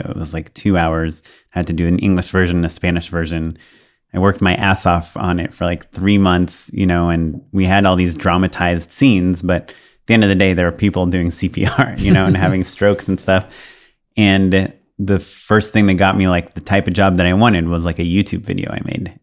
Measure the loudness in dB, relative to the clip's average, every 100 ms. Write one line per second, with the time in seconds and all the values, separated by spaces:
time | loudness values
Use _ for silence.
0 | -8 -8 -8 -10 -12 -6 0 2 2 0
1 | -4 -6 -16 _ _ -6 -4 -2 0 0
2 | 0 0 0 0 0 0 -2 -4 -4 -4
3 | -4 -6 -4 -6 -6 -10 _ _ _ _
4 | _ 0 0 2 0 2 0 0 2 0
5 | -2 -6 -4 -4 -6 -6 -6 -6 -10 -4
6 | 2 4 4 2 0 -4 -10 -2 0 2
7 | 0 0 -2 -6 -6 -2 2 4 4 2
8 | 0 0 0 2 0 0 -2 -2 -4 0
9 | 2 2 0 -2 -2 -2 -4 -18 _ _
10 | 0 2 4 4 2 2 0 0 -2 0
11 | 0 0 -2 -2 -6 -2 -2 0 -2 -2
12 | 2 4 4 2 2 0 -4 0 0 0
13 | -2 -4 0 0 0 -12 -20 -20 _ _
14 | _ 0 2 4 4 2 0 -6 _ -8
15 | -2 -2 -2 -14 0 0 2 2 2 4
16 | 2 2 2 0 -2 -12 -2 -2 0 0
17 | 2 2 2 4 4 2 0 -2 -2 -4
18 | -2 0 -2 -4 -6 -6 -6 -8 -8 -8
19 | -8 -14